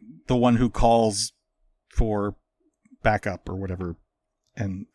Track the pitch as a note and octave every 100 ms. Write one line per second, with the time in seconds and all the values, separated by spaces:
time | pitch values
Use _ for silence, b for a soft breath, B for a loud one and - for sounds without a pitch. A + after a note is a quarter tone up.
0 | - - - B2+ A#2+ A#2 B2 - A#2 A#2
1 | A2+ G2+ - - _ _ _ _ _ -
2 | A2+ G#2 G2+ - _ _ _ _ _ -
3 | - G#2+ G2+ F2+ - F#2 F#2+ F2+ F2+ F2
4 | _ _ _ _ _ - G2+ F#2+ -